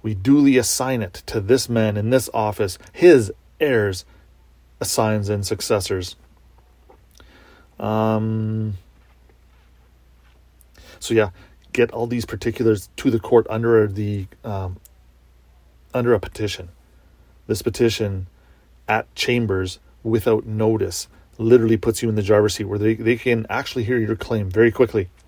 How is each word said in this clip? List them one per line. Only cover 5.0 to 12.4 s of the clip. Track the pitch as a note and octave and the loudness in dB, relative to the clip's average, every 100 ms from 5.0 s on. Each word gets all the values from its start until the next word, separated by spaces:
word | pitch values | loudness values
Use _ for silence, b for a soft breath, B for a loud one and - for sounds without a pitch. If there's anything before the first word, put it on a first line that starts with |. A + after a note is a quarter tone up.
| A2 G#2+ G2+ | 0 0 -2
and | G#2 | -4
successors. | G2 G#2+ - A2 F2+ F#2+ F2+ - _ _ _ _ _ _ _ - _ _ b b b b b - | -4 -6 -2 -2 0 -6 -6 -14 _ _ _ _ _ _ _ -20 _ _ b b b b b -10
Um, | G#2+ A2 A2 A2 A2 A2 A2 A2 A2 F#2+ _ _ _ _ _ _ _ _ _ _ _ _ _ _ _ _ _ _ _ - B B | -4 -2 0 -2 -2 -4 -4 -4 -6 -8 _ _ _ _ _ _ _ _ _ _ _ _ _ _ _ _ _ _ _ -20 B B
so | - | -2
yeah, | A2+ G2+ b b b _ | 0 0 b b b _
get | - A#2 | 0 0
all | A2 A#2+ | 0 -4
these | A#2+ | -4
particulars | A2+ G2 | -6 -6